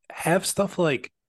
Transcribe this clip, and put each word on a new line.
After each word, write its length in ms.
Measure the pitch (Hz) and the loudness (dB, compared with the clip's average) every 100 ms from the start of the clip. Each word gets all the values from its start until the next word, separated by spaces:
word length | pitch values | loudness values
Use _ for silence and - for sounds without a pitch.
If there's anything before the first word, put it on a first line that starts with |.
| - | -18
have 340 | - 160 190 | -4 0 2
stuff, 340 | - - 196 - | 2 0 0 2
like, 320 | 160 135 - _ | 2 0 -6 _